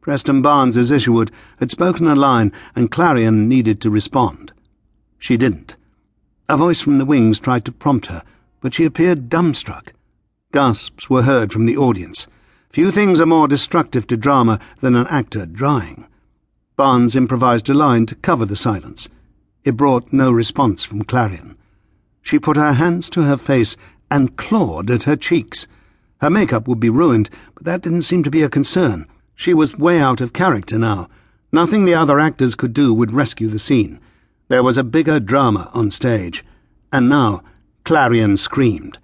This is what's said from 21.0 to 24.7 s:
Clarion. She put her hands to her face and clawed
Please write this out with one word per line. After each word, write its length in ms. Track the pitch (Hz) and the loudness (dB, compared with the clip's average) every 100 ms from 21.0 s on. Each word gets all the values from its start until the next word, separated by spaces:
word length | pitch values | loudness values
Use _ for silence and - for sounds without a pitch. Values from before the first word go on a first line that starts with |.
Clarion. 500 | 107 127 117 87 80 - _ _ _ _ _ _ | -4 -2 -2 -6 -16 -20 _ _ _ _ _ _
She 160 | - 147 | -2 -2
put 180 | 147 147 | 0 0
her 160 | 151 | 2
hands 380 | 131 170 175 - | 2 0 -2 -4
to 120 | - | -2
her 120 | 147 139 | 0 0
face 400 | - 135 110 - - _ _ | 0 0 0 -4 -20 _ _
and 260 | 143 127 - | -2 -2 -4
clawed 540 | - 220 143 | -4 -2 -2